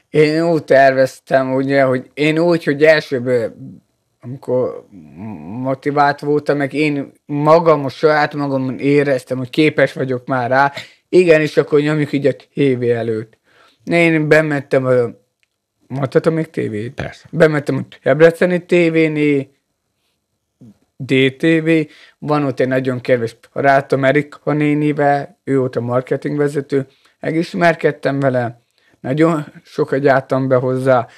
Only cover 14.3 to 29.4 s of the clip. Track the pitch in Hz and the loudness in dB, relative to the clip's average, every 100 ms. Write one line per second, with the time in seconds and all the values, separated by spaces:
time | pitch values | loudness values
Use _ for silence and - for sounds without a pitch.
14.3 | 156 156 143 - 139 127 127 117 - _ | 2 2 -4 0 0 2 2 0 -6 _
15.3 | _ _ _ _ _ - 135 135 160 165 | _ _ _ _ _ -12 -8 -2 0 0
16.3 | 160 160 - 120 104 120 - - - - | -2 -4 -6 -6 -6 -8 -10 -12 -14 -8
17.3 | - 156 147 143 135 123 - 131 151 165 | 0 2 0 -4 -6 -8 -6 0 4 4
18.3 | 165 180 180 175 175 165 160 160 151 147 | 4 0 -2 0 2 2 2 0 0 0
19.3 | 143 131 _ _ _ _ _ _ _ _ | 0 -4 _ _ _ _ _ _ _ _
20.3 | _ _ _ - _ _ - 127 131 135 | _ _ _ -20 _ _ -14 -2 2 2
21.3 | 131 160 165 156 160 151 - - _ 143 | 0 0 2 2 0 0 -10 -20 _ -4
22.3 | 147 139 127 127 131 131 123 123 123 113 | -2 -2 -2 -2 -2 -2 -4 -2 -2 -2
23.3 | - _ - 139 135 139 135 135 147 147 | -10 _ -2 2 2 2 0 2 0 -2
24.3 | - - 147 147 147 151 143 143 143 139 | -8 -6 -2 0 0 -2 0 0 0 -4
25.3 | _ - 135 127 127 120 123 - 143 151 | _ -4 -2 -2 -4 -2 -2 -2 -4 -4
26.3 | 147 143 147 131 139 135 _ _ _ 143 | -2 -2 -4 -4 -4 -4 _ _ _ -6
27.3 | 160 175 190 170 156 151 143 139 139 139 | -4 -4 0 0 2 -2 -2 -4 -2 -2
28.3 | 127 113 - _ _ _ _ 123 151 160 | -2 -4 -8 _ _ _ _ -6 0 0
29.3 | 156 | 0